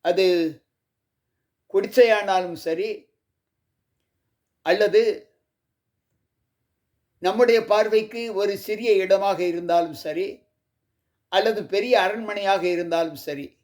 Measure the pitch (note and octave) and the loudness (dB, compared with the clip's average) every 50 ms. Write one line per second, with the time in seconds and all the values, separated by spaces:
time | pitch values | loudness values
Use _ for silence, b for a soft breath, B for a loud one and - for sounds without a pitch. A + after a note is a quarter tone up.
0 | _ E3+ F3+ F#3 F#3+ F#3 F3+ F3 E3 D#3+ D3+ - _ _ _ _ _ _ _ _ | _ -2 0 2 2 2 2 0 -2 -4 -6 -10 _ _ _ _ _ _ _ _
1 | _ _ _ _ _ _ _ _ _ _ _ _ _ _ - G3 G#3 - - B3+ | _ _ _ _ _ _ _ _ _ _ _ _ _ _ 0 0 0 2 4 4
2 | B3 A3+ A3 G#3 G3+ G3 F#3+ F#3 F#3 F3 E3+ - - E3 E3 E3 G3 A3 G#3 - | 6 6 6 2 0 0 0 0 -2 -2 -8 -10 -6 -6 -4 -4 -4 -6 -8 -10
3 | _ _ _ _ _ _ _ _ _ _ _ _ _ _ _ _ _ _ _ _ | _ _ _ _ _ _ _ _ _ _ _ _ _ _ _ _ _ _ _ _
4 | _ _ _ _ _ _ _ _ _ _ _ _ _ D#3 F3 G3 G#3 G3+ F3 G#3+ | _ _ _ _ _ _ _ _ _ _ _ _ _ 0 2 2 2 2 2 2
5 | A#3 A3 - - - _ _ _ _ _ _ _ _ _ _ _ _ _ _ _ | 2 2 -2 -6 -10 _ _ _ _ _ _ _ _ _ _ _ _ _ _ _
6 | _ _ _ _ _ _ _ _ _ _ _ _ _ _ _ _ _ _ _ _ | _ _ _ _ _ _ _ _ _ _ _ _ _ _ _ _ _ _ _ _
7 | _ _ _ _ - F#4 G4 A3 B3 A#3+ A#3 A3+ G#3 - G#3 G#3+ G#3+ G#3+ G#3+ A3 | _ _ _ _ -2 2 4 6 6 6 6 4 4 4 2 2 2 4 2 0
8 | A3 G#3+ - A#3 A#3 A#3 G#3+ F#3+ G3+ G#3 G3+ F#3+ - - G#3+ G#3+ A#3 A#3 G#3+ G3 | 0 0 -8 -10 -10 -6 -4 -2 -2 -2 -4 -6 -6 -8 -8 -6 0 2 2 2
9 | F#3+ F#3+ F#3+ F#3+ G3 G3 G3 D#3 F3+ F3+ E3 E3+ F3 E3+ E3+ E3+ F3 E3 D3+ - | 4 2 2 2 2 -2 -2 -2 -2 -4 -4 -4 -4 0 0 0 0 0 -6 -12
10 | - D#3 D3+ E3 F#3+ G3 - - _ _ _ _ _ _ _ _ _ _ _ _ | -10 -8 -6 -6 -6 -8 -10 -16 _ _ _ _ _ _ _ _ _ _ _ _
11 | _ _ _ _ _ _ - F#3+ G#3+ A3 A3 G#3 F#3 C3+ F#3 G3+ G#3 B3 B3 G#3+ | _ _ _ _ _ _ -2 0 0 0 -2 -2 -6 -4 -4 -4 0 2 2 2
12 | F#3 F#3+ G#3 A3+ A3+ G#3 G#3 G3+ G3+ G3 G3 F#3+ E3 F3+ F3+ E3+ F3 E3+ E3 E3 | 2 0 -2 -6 -8 -8 -8 -6 -2 0 0 0 0 -2 -2 -2 -4 -4 -2 -2
13 | E3 D#3+ D3+ C3+ - - D3 C#3 C#3+ - _ _ | -2 -4 -6 -12 -12 -10 -10 -10 -12 -16 _ _